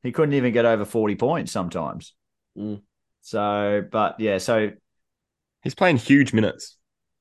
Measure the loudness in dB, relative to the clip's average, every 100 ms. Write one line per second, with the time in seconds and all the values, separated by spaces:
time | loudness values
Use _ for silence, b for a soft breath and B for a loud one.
0 | -6 0 0 2 2 2 4 2 0 -2
1 | -2 0 -2 -2 -4 -6 -6 -6 -8 -10
2 | -16 _ _ _ _ -12 -10 -10 _ _
3 | _ _ -8 -4 -2 0 0 -2 -2 0
4 | 0 0 -2 -2 0 0 0 -6 _ _
5 | _ _ _ _ _ _ -10 0 2 2
6 | 4 4 4 2 0 -2 -16 _ _ _
7 | _ _